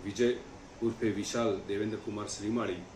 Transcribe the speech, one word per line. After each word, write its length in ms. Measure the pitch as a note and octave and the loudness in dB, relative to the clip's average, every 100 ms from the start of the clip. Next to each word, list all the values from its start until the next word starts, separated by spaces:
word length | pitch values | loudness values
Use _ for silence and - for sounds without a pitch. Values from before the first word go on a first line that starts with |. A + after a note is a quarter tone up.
વિજય 300 | G2+ G2 A#2+ B2 - - - - | -6 4 4 4 -2 -14 -16 -2
ઉર્ફે 280 | A#2 A2+ A2+ | 0 2 2
વિશાલ 500 | G2 - A#2+ A#2+ C3 - | 2 0 2 2 2 0
દેવેન્દ્રકુમાર 600 | G2+ G#2+ G#2+ - G#2 G2+ | 0 0 -2 -4 -4 -4
શ્રીમાળી 460 | - G2+ A#2 G#2 F2+ F2+ | -4 0 0 0 -2 -6